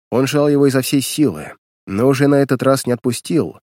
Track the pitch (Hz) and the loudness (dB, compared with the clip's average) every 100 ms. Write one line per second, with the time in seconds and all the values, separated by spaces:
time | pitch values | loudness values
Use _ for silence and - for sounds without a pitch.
0 | _ 113 131 147 147 143 143 131 123 143 | _ -2 0 0 2 4 2 2 0 -2
1 | 127 - 143 78 76 - _ _ - 98 | -2 0 -2 -2 -10 -18 _ _ -8 0
2 | 127 131 143 143 139 127 131 135 - 123 | 2 2 2 2 2 0 0 0 -2 -4
3 | 127 120 - 170 90 - | -4 -6 -4 -2 -2 -8